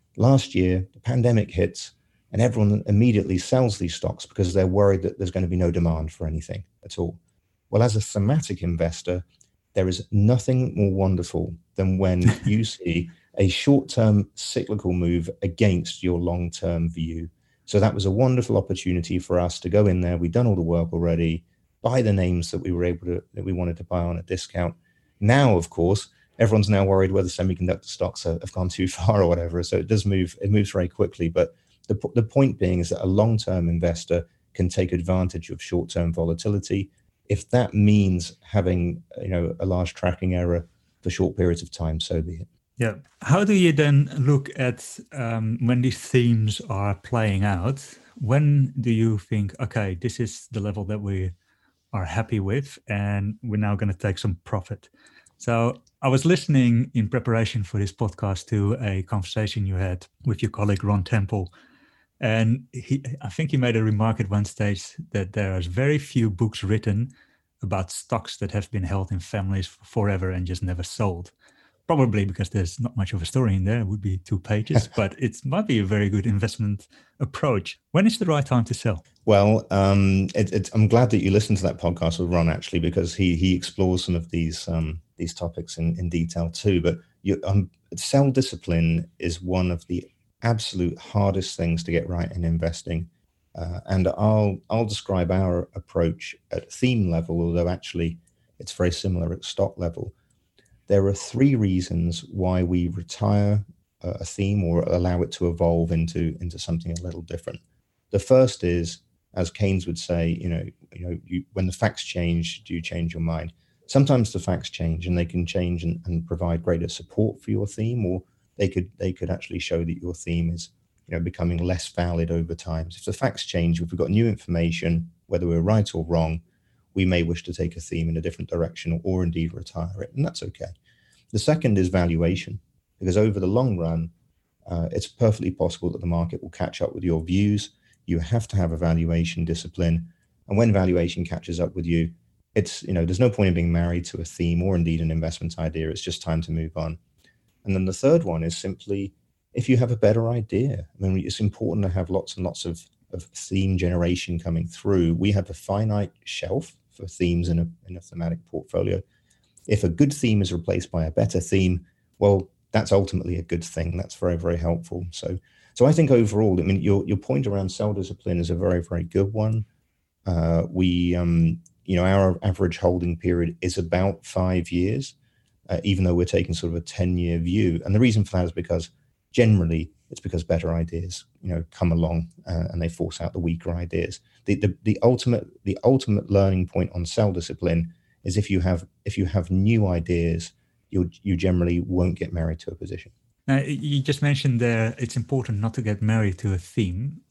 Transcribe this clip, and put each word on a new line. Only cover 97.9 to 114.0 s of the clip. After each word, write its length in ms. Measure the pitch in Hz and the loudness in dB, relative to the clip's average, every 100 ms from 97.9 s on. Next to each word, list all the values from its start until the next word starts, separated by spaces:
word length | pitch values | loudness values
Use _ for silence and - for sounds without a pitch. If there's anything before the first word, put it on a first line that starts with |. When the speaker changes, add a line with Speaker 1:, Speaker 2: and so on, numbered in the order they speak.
| 87 82 82 _ _ _ _ | -4 -4 -4 _ _ _ _
Speaker 1:
it's 140 | - | -16
very 180 | - 90 | -2 -2
similar 420 | 87 98 87 85 | 0 -2 -2 -2
at 120 | 90 - | -6 -8
stock 320 | - 98 - | -4 -4 -2
level. 360 | 87 85 85 - _ _ _ _ _ _ - | -6 -6 -10 -14 _ _ _ _ _ _ 0
There 180 | 98 98 | 2 2
are 60 | |
three 420 | 95 - 120 139 131 | 0 -4 2 4 4
reasons 640 | 101 92 90 85 85 85 - | 2 0 0 -2 -2 -2 -8
why 320 | 98 90 92 | -4 0 0
we 240 | 90 92 87 | 2 0 0
retire 760 | 85 87 - 104 104 101 104 101 _ _ _ | -4 -10 -4 0 2 2 0 -2 _ _ _
a, 80 | 87 | -10
a 160 | - 95 | -8 -10
theme 380 | - 98 104 | -4 0 0
or 200 | 85 85 | 2 0
allow 380 | - 87 90 90 | 0 0 0 0
it 100 | 87 | -2
to 160 | - 87 | -2 -2
evolve 420 | 85 85 85 82 | 0 2 2 2
into, 460 | 82 82 87 82 73 | 0 0 -2 -4 -4
into 200 | 87 85 | -8 -8
something 320 | - 85 85 85 | -6 -6 -4 -8
a 60 | |
little 200 | 90 85 | -8 -10
different. 360 | 82 82 - - - _ _ _ _ | -10 -10 -10 -14 -18 _ _ _ _
The 80 | 104 | -4
first 440 | - 131 127 - | 6 6 6 2
is, 360 | 87 87 85 - _ _ _ | 0 0 -2 -8 _ _ _
as 180 | - 87 | -4 -4
Keynes 340 | - 101 98 90 | -2 0 0 -2
would 140 | 82 | -6
say, 380 | - 85 85 85 | -4 -2 0 -2
you 100 | 87 | -4
know, 140 | 85 87 - _ | -4 -6 -12 _
you 140 | - 87 | -12 -8
know, 120 | 85 - | -8 -6
you, 180 | 90 - | -8 -6
when 120 | 95 95 | -4 -4
the 80 | |
facts 300 | 92 113 - | 0 -2 -2
change, 600 | - 92 85 85 82 - | -8 -2 0 0 -2 -8
do 100 | - | -8
you 80 | 87 | -8
change 320 | 82 87 82 | -6 -4 -4
your 80 | 82 | -4
mind? 300 | 82 82 80 - _ _ - | -4 -4 -8 -14 _ _ 0
Sometimes 440 | 135 | 4